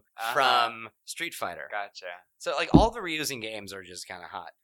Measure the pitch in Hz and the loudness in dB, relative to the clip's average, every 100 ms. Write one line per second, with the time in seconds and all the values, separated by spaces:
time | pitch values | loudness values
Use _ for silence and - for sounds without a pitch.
0 | _ - 113 131 131 123 117 117 113 _ | _ -6 0 4 6 6 4 0 -12 _
1 | - - 165 - 98 80 69 104 101 - | -12 -6 -6 -4 -6 -6 -6 -6 -6 -10
2 | 90 87 _ - 170 147 170 160 220 233 | -12 -12 _ -10 -4 -2 6 6 6 2
3 | 180 156 135 131 110 110 98 98 90 87 | -4 -2 -2 -4 -6 -8 -10 -12 -12 -12
4 | - 92 85 98 82 - | -12 -12 -10 -12 -12 -14